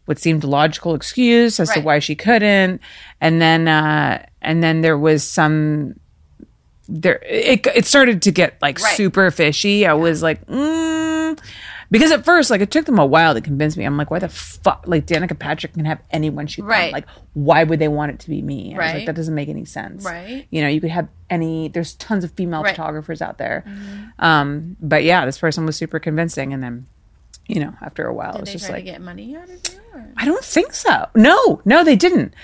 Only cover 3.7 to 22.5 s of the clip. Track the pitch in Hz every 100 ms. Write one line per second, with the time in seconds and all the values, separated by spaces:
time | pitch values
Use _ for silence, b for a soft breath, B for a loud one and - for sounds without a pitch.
3.7 | 156 156 151 139 - - _ - 165 165
4.7 | 160 160 147 156 156 - - 156 156 151
5.7 | 151 139 - _ _ _ _ - _ _
6.7 | _ - 160 180 - - 220 233 254 262
7.7 | - - 285 254 196 202 185 165 - 143
8.7 | 135 220 190 196 185 185 - 151 147 202
9.7 | 202 190 151 165 156 165 156 - 233 294
10.7 | 320 320 320 320 320 320 311 B B B
11.7 | B B 220 311 294 - 349 277 208 202
12.7 | 302 320 220 143 156 165 120 151 139 151
13.7 | 165 120 143 147 170 185 - - - -
14.7 | - - 165 - 160 180 160 147 156 -
15.7 | - 156 151 - 160 156 147 147 - 202
16.7 | 220 170 139 - b - 147 143 143 160
17.7 | 160 156 147 151 - - 156 - 139 92
18.7 | - 160 165 220 165 160 156 147 151 -
19.7 | - - 190 196 170 190 262 - 160 147
20.7 | 151 160 170 160 - - 175 160 160 156
21.7 | 170 165 - - 208 175 - 175